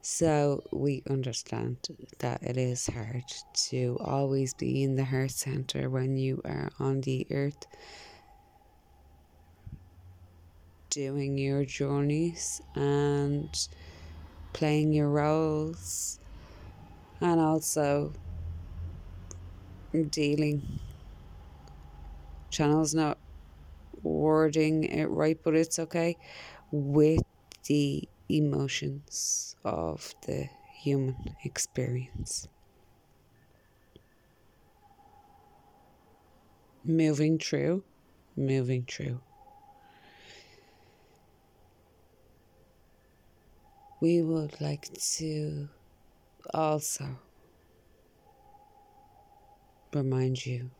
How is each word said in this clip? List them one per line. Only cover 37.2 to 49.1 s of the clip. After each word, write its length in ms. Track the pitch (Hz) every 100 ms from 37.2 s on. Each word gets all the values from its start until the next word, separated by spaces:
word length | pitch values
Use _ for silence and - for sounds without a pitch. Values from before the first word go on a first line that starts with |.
| 156 160
through, 460 | - 147 143 180 - _ _ _ _ -
moving 500 | 135 135 123 127 123
through. 300 | - 143 123 - - - - - - - - - - - - - - - _ - _ _ _ _ _ _ _ - _ _ _ _ _ _ _ _ _ - _ _ _ _ _ - _ - - - - - -
We 220 | 165 170
would 400 | 160 165 151 -
like 280 | 147 147 - - - -
to 500 | 160 151 151 147 143 - - _ _ _ _ _ -
also 640 | - 156 151 - - 139 131 - _ _ _ _ _ _ _ _ _ 855 855 831 831 - - - - -